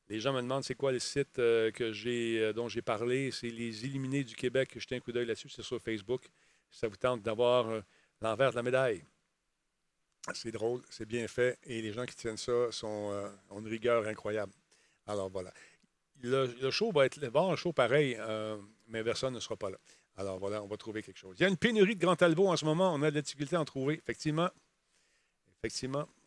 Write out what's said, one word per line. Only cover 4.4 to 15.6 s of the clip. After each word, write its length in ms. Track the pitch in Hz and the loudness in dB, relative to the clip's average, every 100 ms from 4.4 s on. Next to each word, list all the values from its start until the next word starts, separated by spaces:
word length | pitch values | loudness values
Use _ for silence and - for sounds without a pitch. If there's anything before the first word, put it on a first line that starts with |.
| 123 131 131 113 | 0 2 0 -4
Jetez 200 | - 123 | -8 -8
un 40 | |
coup 120 | 123 | -4
d'œil 140 | 120 117 | -2 -2
là-dessus, 240 | 107 147 | -4 -8
c'est 140 | - | -12
sur 180 | - 117 | -8 -6
Facebook. 480 | - 110 98 127 - _ _ _ _ | -4 -4 -2 -4 -6 _ _ _ _
Si 80 | - | -6
ça 80 | 113 | -6
vous 80 | 98 | 0
tente 260 | 127 120 | 0 0
d'avoir, 440 | 104 110 120 123 113 | -2 2 4 6 4
euh, 140 | 110 95 _ _ - | -2 -6 _ _ -6
l'envers 300 | 110 107 135 | -2 4 4
de 40 | 117 | 2
la 60 | |
médaille. 400 | 120 131 131 92 - _ _ _ _ _ _ _ _ _ _ _ - - | 2 2 2 0 -6 _ _ _ _ _ _ _ _ _ _ _ -12 -10
C'est 160 | 117 | -8
drôle, 300 | 107 113 123 - | -2 -2 -2 -6
c'est 180 | - 107 | -14 -6
bien 200 | 123 110 | -4 -4
fait. 300 | - 123 117 | 2 2 2
Et 180 | - 117 | -6 -6
les 100 | 110 | -6
gens 120 | 107 123 | -6 -8
qui 100 | - | -6
tiennent 220 | 117 107 | -6 -6
ça 340 | - 120 120 | 0 2 0
sont, 380 | - 110 104 104 | -2 -6 -4 -4
euh, 160 | 101 101 101 - | -4 -6 -12 -16
ont 100 | 101 | -12
une 80 | 110 | -8
rigueur 400 | 113 120 117 107 | -2 2 2 2
incroyable. 460 | 107 107 107 98 - _ _ _ _ - | -4 -4 -4 -4 -10 _ _ _ _ -8
Alors 220 | 104 95 | -4 -4
voilà. 220 | 95 90 - | -6 -10 -14